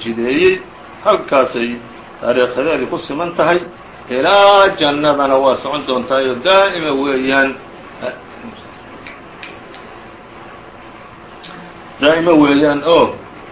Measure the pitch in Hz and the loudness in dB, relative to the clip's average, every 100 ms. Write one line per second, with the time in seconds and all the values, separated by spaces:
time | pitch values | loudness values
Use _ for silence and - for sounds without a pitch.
0 | 117 113 120 139 185 185 - - - - | -8 -4 -2 2 2 0 -6 -20 -20 -6
1 | 202 190 - 143 131 123 120 120 - - | 0 0 2 0 2 -2 -4 -6 -14 -20
2 | - - 117 127 127 120 143 147 123 170 | -20 -10 -6 0 -2 0 -4 -4 -4 -8
3 | - 143 175 - 156 175 175 - - - | -8 -8 -8 -2 0 0 -4 -18 -20 -20
4 | - 123 156 202 202 202 196 190 156 147 | -8 -2 2 4 6 6 4 2 -2 0
5 | 147 139 139 135 135 123 139 147 135 127 | 0 0 2 2 2 0 -4 -8 -4 -4
6 | 117 135 131 123 160 190 196 180 156 139 | -2 -2 -2 -2 2 4 2 0 -4 -2
7 | 139 135 131 135 135 127 - - - - | -2 -2 0 0 0 -4 -16 -20 -20 -12
8 | 123 - - - 117 - - - - - | -12 -12 -18 -18 -18 -18 -20 -20 -20 -20
9 | - - - - - - - - - - | -20 -20 -20 -20 -18 -18 -20 -20 -20 -20
10 | - - - - - - - - - - | -20 -20 -20 -20 -20 -20 -20 -20 -20 -20
11 | - - - - - 175 - - - - | -20 -20 -20 -20 -20 -20 -20 -20 -20 -2
12 | 139 165 165 160 143 143 147 143 143 160 | 0 2 4 4 6 4 2 0 2 2
13 | - - - - - | 2 -2 -16 -20 -20